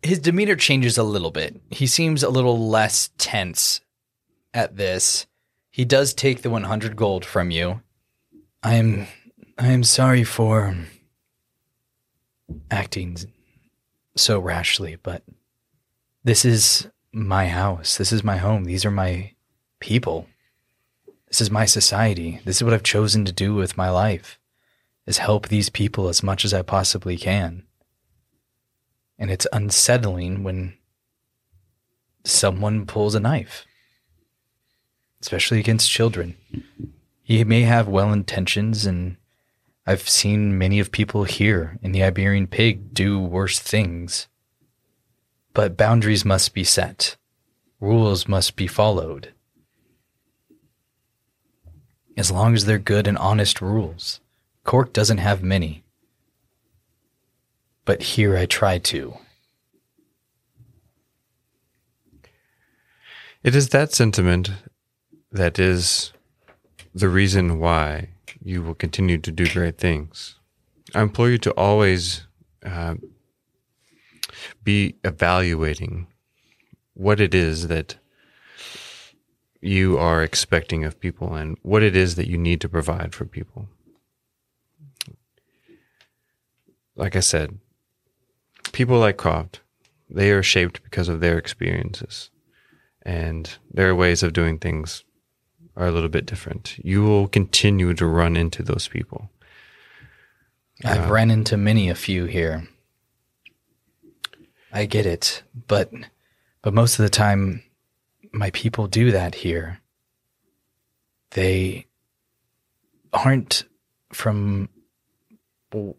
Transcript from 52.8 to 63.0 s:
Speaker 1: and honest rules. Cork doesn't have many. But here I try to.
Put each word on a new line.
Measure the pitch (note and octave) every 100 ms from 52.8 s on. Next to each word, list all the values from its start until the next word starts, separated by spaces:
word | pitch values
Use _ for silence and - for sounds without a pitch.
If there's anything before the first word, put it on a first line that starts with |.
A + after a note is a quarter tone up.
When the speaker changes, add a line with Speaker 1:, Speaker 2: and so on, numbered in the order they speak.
| G#2 G#2 G2+
Speaker 1:
and | G2+
honest | F#2+ G#2+ G2+ -
rules. | F#2 A2 F2 E2 - - _ _ _ _
Cork | - B2 B2
doesn't | - G#2 G#2+
have | G2+ G2
many. | F#2 F#2+ D#2+ D#2 _ _ _ _ _ _ _ _ _ _ _ _ _ _ _ _ _ _ _ _ -
But | G2+
here | - - G#2 F#2
I |
try | F2+ - G2+ F2+
to. | - D2 C2 A#1 _ _ _ _ _ _ _ _ _ _ _ _ _ _ - _ _ _ _ _ _ _ _ _ _ _ _ _ _ _ _ _ _ _ _ _ _ _